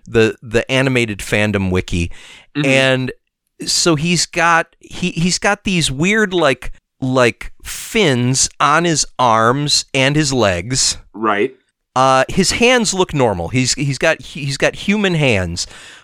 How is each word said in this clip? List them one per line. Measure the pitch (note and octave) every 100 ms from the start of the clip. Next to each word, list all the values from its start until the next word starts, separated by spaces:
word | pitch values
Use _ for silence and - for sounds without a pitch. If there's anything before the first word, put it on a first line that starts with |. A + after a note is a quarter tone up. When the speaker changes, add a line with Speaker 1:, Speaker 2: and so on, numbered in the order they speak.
| -
Speaker 1:
the, | A2+ A2 -
the | A#2+ A2+ -
animated | C3 C3+ B2+ A2+ G2+
fandom | - G#2+ G#2+ G2+ F#2+
wiki, | F2+ - F2 E2+ - - - - C#3+
Speaker 2:
Mm-hmm. | C#3
Speaker 1:
and | C3+ C3+ C3 B2+ - _ _ _ _ -
so | - F3+ D3+
he's | E3+ E3+ -
got, | E3+ E3+ E3 - _
he, | - - F3+
he's | D#3+ F3+ -
got | G#3 G3+ -
these | F3 D3
weird, | C3+ F3+ A3 G#3
like, | F3+ D3 C3 - - _ _
like, | C3 B2+ A#2+ - - -
fins | - - - A3+ F3 A#2+ B2 C3 - -
on | C#3+ D#3 E3+
his | D3 - -
arms | B2 A2 A2+ C#3 D3 - -
and | C3+ C3+ D3+
his | C#3+
legs. | C3 G2+ F2 G#2 C3 - - -
Speaker 2:
Right. | G2+ A2 G2+ G2 - _ _ _ B2+
Speaker 1:
Uh, | C3 C3 C3
his | - F3+
hands | - A#3 B3+ G#3
look | F#3 F3+
normal. | D3 A#2+ F#2 E2
He's, | B2 B2
he's | - C#3+ C3
got, | E3 -
he's | - E3 C#3 C3+
got | D3 -
human | - G#3+ G3 E3
hands, | C#3 G2+ F2 F2 - - - -